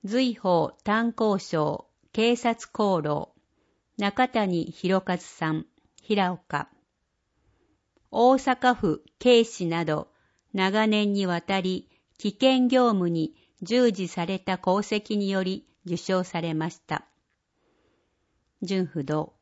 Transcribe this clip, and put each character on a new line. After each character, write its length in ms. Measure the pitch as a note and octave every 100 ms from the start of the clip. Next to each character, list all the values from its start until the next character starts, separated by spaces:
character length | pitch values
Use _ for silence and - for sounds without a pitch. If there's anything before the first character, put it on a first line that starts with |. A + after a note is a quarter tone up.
瑞 300 | F#3+ A#3 C4
宝 400 | A3+ F#3 E3+ D3+ -
炭 280 | - G#3+ A#3
鉱 260 | - A3 G3
商 480 | - E3 D3+ D3 - _ _
警 240 | - A3+ A#3+
察 320 | A#3+ A3+ -
功 280 | - G#3 F3+
労、 320 | D3+ D3 - _ _ _ _ _ _ -
中 300 | G3+ G3+ B3+
谷 360 | A#3 G3+ F3
博 380 | D#3+ - F3+ F#3+ F#3+
一 80 | F3+
さ 300 | - - D#3+
ん、 140 | D#3+ - _ _ _
平 300 | - G#3 F#3
岡。 360 | F3 _ D3 - _ _ _ _ _ _ _ _ _ _ _ _ _ _
大 240 | - B3
阪 400 | C4 C4+ B3+ B3+
府 300 | B3 G3 D#3 _ _
警 260 | B3 A#3+
視 220 | A3+ - E3+
な 180 | E3
ど、 240 | D#3+ D#3 - _ _ _ _
長 340 | G3 F#3+ G#3 A3
年 260 | G#3 G#3
に 140 | G3+ F#3+
わ 140 | E3+
た 200 | - G3
り 280 | F#3 F#3 - _ _ _
危 140 | G#3+
険 340 | - C4 C4 B3
業 220 | B3+ B3
務 200 | G3+ F3
に 260 | E3+ D#3 _ _ _
従 280 | F3+ A#3+ B3
事 180 | F#3+ F3+
さ 180 | - F3
れ 120 | F#3+
た 160 | -
功 280 | F#3 - F#3+
績 340 | G3+ G#3+ G#3 G#3
に 140 | G3
よ 140 | F#3+
り 220 | F#3+ F#3+ _ _ F3+
受 100 | E3
章 280 | - F#3
さ 160 | F3+ E3+
れ 140 | E3
ま 160 | D#3+ D#3+
し 100 | -
た。 240 | _ D3+ - _ _ _ _ _ _ _ _ _ _ _ _ _ _ _
順 240 | F3+ F#3+ F#3
不 180 | D#3+
動。 300 | C#3 D3+ - _